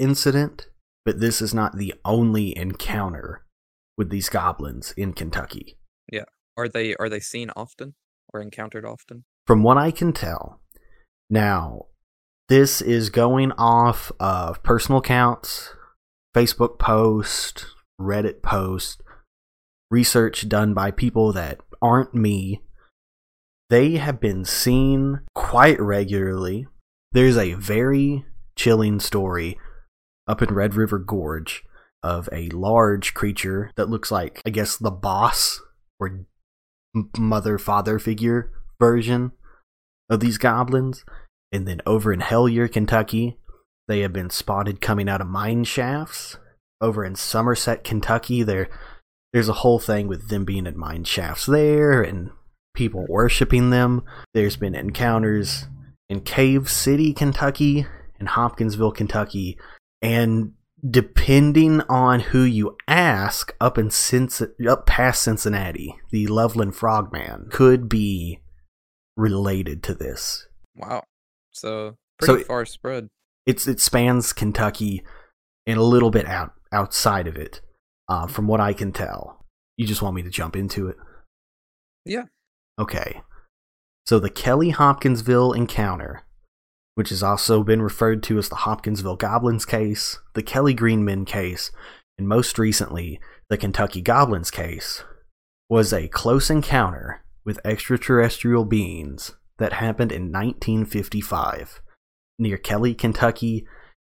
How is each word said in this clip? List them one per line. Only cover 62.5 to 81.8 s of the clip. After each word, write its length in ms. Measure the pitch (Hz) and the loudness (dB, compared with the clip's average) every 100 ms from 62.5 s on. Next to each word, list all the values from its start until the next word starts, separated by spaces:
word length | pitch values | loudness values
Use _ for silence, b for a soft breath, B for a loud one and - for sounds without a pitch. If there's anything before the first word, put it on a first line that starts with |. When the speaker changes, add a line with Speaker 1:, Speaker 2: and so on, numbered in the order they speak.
| 107 104 - - | 2 -2 -4 0
Speaker 1:
ask, 680 | 165 170 98 101 - - - | 4 4 2 -2 -4 -6 0
up 200 | 120 - | 0 2
in 100 | 107 | 0
Cinci-, 640 | - - 127 127 - 113 - 117 | 0 0 0 0 -4 -6 -2 0
up 160 | - | 4
past 380 | - - 127 - | 4 4 2 2
Cincinnati, 720 | 117 107 107 101 92 76 - - - | 0 0 -2 -2 -4 -8 -10 -14 -6
the 160 | 107 104 | -2 0
Loveland 500 | 107 113 113 98 - | 2 2 2 -2 0
Frogman 720 | 113 110 95 - - - 107 | 0 0 -2 -8 -10 -12 -6
could 380 | - 131 127 113 | 6 8 8 2
be 540 | 113 104 92 85 - - - _ _ _ _ _ - | 0 0 -2 -6 -10 -16 -20 _ _ _ _ _ -2
related 640 | 110 98 98 95 82 73 | 0 0 -2 -2 -4 -6
to 100 | - | -8
this. 520 | 90 76 - - - - - - | -8 -8 -8 -10 -10 -14 -20 -20
Speaker 2:
Wow. 300 | - - 123 - _ _ _ _ | -18 -10 -10 -10 _ _ _ _
So, 440 | - 110 110 107 110 _ - | -14 -10 -8 -10 -14 _ 0
Speaker 1:
So 60 | - | 4
Speaker 2:
pretty 160 | 131 | 4
Speaker 1:
it 40 | - | 2
Speaker 2:
far 200 | 123 113 | -6 -6
spread. 420 | - 127 127 107 _ _ _ - | -10 -8 -8 -12 _ _ _ -2
Speaker 1:
it's, 200 | - 143 | -2 -2
it 140 | 110 | -2
spans 540 | - 123 123 123 113 | 0 2 2 2 -2
Kentucky 680 | - 107 110 107 - 104 98 b b b b _ _ 113 | -4 -4 -2 -4 -2 -6 -6 b b b b _ _ -4
and 120 | 113 | 2
a 40 | |
little 280 | 117 123 117 | 6 6 6
bit 160 | 107 - | 4 0
out, 260 | 92 82 - - | -6 -8 -14 -4
outside 540 | 104 98 - 113 98 82 | -2 -2 0 0 0 -4
of 100 | 73 | -8
it, 240 | 76 - - _ _ _ - | -12 -14 -20 _ _ _ -6
uh, 180 | 90 87 | -4 -4
from 200 | - 107 | -2 0
what 140 | 110 | 2
I 120 | 104 | 0
can 200 | 98 98 | -2 -6
tell. 540 | - 87 - - - - _ _ - | -6 -8 -10 -14 -20 -20 _ _ -6
You 100 | 110 | -4
just 160 | 104 | -2
want 120 | 101 | -4
me 80 | 92 | -4
to 80 | 90 | -6
jump 240 | - 80 | -8 -6
into 340 | 98 98 - 92 | -4 -4 -4 -6
it? 80 | - b b b _ _ _ _ _ | -8 b b b _ _ _ _ _